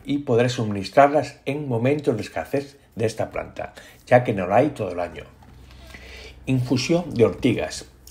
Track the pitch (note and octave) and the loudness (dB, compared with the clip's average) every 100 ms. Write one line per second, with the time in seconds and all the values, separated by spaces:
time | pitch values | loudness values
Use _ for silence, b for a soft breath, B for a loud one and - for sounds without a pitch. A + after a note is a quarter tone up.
0 | C3+ C#3+ C#3+ A#2 B2+ B2+ G#2+ G2+ F#2+ C#3+ | -6 -4 2 2 2 0 -4 -4 2 6
1 | C#3+ D#3 - - - D3 C#3+ A#2 B2+ D3+ | 6 4 -2 -6 -8 -6 -4 0 0 0
2 | C#3+ A2 G2 - - C#3 C#3+ - b - | 0 -2 -4 -8 -4 -6 -6 -14 b -4
3 | A2+ - F#2+ E2 D#2+ - - B B B | -2 -2 -6 -8 -10 -10 -12 B B B
4 | - B2+ B2 G2+ F2+ G#2+ D3 A#2+ F#2+ F2 | 4 4 4 -2 2 4 2 0 -6 -6
5 | E2+ D#2 - - - B B B B B | -8 -10 -18 -20 -20 B B B B B
6 | B B B B - C3 B2 B2+ - E3 | B B B B -2 -2 0 -2 0 0
7 | E3 A#2 G#2 - B2 F2 D#2 - - - | 0 2 2 4 0 0 -4 -8 -14 -20
8 | - | 2